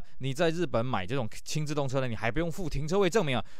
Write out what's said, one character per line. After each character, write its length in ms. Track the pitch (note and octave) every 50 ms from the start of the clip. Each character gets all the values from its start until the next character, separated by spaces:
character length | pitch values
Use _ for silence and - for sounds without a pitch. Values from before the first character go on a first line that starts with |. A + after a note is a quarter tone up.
| - - - -
你 160 | B2+ C3+ C3
在 160 | C#3 F3+ E3
日 160 | D#3+ F3 F3
本 200 | C3+ A2+ A#2 A#2
买 220 | C3 A#2+ G2 F#2 F2
这 80 | C3
种 100 | C#3+ A#2 G#2+ - - -
轻 200 | - - D3+ D#3
自 80 | C#3+ D3+
动 140 | D3 C#3 B2+
车 140 | B2 C#3
呢， 80 | C3 B2
你 40 | A2
还 160 | G2+ G#2+ A#2
不 100 | G#2 D3+
用 120 | E3+ E3+
付 180 | D#3 G3 F#3 D3
停 160 | - C#3 D3+
车 140 | D#3 F3+ G3+
位 100 | G3+ F3
证 160 | - A3+ F3+
明 120 | C#3+ B2+ A2
啊。 80 | G2+ - - -